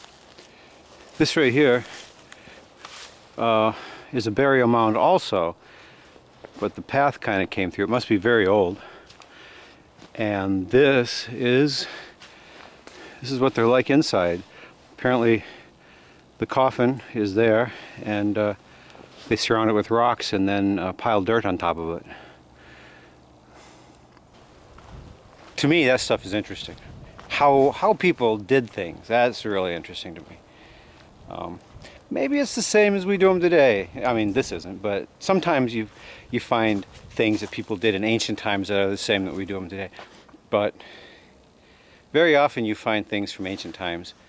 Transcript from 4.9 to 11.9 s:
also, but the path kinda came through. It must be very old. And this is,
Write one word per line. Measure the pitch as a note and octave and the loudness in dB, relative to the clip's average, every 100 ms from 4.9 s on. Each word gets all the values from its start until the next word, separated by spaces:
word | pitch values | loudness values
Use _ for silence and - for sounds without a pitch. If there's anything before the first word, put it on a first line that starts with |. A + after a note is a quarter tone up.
| A2 | 2
also, | C3 F#3 - G2 E2+ F2 - - - - - - - - - - | 2 2 0 -2 -2 -6 -16 -20 -20 -20 -20 -20 -20 -20 -20 -8
but | G#2 - | -6 -6
the | |
path | - C3+ C#3+ - | -4 0 0 -2
kinda | - G2 F#2+ | -2 -2 -2
came | - F2+ | -2 -4
through. | - G2 | -2 -2
It | |
must | A#2+ - | -2 0
be | G#2 | 0
very | G#2+ A#2 F#2 | 4 2 4
old. | G#2 F2+ G#2 - - - - - - - - - - _ - - | 4 2 -2 -14 -20 -20 -20 -20 -20 -20 -20 -20 -20 _ -20 -18
And | - A2 G2+ G2 F#2+ F#2 | -6 -4 -2 -2 -2 2
this | B2 C#3+ C3+ A#2 - - | 4 6 4 0 -6 -10
is, | B2 B2 B2 D3 C#3 - | -4 0 2 2 0 -8